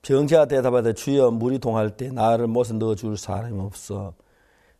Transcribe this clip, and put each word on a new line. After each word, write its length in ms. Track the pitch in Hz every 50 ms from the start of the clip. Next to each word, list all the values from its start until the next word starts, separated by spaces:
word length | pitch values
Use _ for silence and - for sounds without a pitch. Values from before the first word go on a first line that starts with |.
병자가 440 | _ - 139 135 147 143 160 160 151
대답하되, 460 | 127 139 135 123 131 120 123 113 117
"주여, 380 | 110 110 - - 139 143 131 120
물이 300 | 117 117 113 123 135 131
동할 360 | - 123 110 113 107 107 101
때 140 | - 127 127
나를 360 | 131 120 110 113 117 117 120
못에 280 | 117 113 120 123 110 113
넣어줄 420 | 107 110 113 107 95 - 110 107
사람이 420 | 98 - - 101 95 113 117 107 98
없어 540 | 95 101 98 - - - 101 98 98 98 92 _ _ _ _ _ _ _ _ _ _ _ _ _